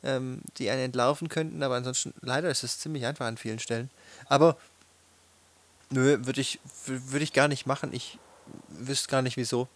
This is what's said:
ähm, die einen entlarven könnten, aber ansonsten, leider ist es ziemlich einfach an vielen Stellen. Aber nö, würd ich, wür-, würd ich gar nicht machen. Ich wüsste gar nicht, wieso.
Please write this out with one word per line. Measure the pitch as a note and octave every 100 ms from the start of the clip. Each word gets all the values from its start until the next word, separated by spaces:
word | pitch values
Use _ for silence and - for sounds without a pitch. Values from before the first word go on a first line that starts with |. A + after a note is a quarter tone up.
ähm, | C3+ C3+ B2+ B2+ - -
die | G#2
einen | C3 B2+
entlarven | B2 B2 D3 E3
könnten, | - D#3+ D#3+
aber | C#3 B2
ansonsten, | B2 B2+ - -
leider | B2+ C3 E3+
ist | C3
es | B2 -
ziemlich | D#3 D3+ A#2+
einfach | D3+ A#2+
an | A2+
vielen | A2+ A2+
Stellen. | - A#2 C3 - - - -
Aber | C#3 D#3+ - - _ _ _ _ _ _ _ _ _ _ _ _
nö, | C3 C3 C#3
würd | B2 C3+
ich, | C3+ - - - -
wür-, | C3 C3
würd | C#3
ich | D3+
gar | - D3
nicht | C#3 -
machen. | C3+ -
Ich | A#2+ - - - - - - -
wüsste | D2+ B2+ C3+ -
gar | C3+
nicht, | B2+ B2+
wieso. | A#2+ A#2+ B2+